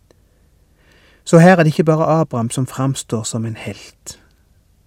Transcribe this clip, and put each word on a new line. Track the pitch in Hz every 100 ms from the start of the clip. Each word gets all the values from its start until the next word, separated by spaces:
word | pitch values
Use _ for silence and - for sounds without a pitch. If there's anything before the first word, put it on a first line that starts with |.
| _ _ _ _ _ _ _ _ _ _ _ _ -
Så | 170
her | 175 175
er |
det | 156
ikke | 143 160
bare | 156 151 160
Abraham | 156 123 117
som | - 127
framstår | - 135 135 - 113
som | 110 120 113
en | 110
helt. | 107 - - _ - - _ _ _ _ _ _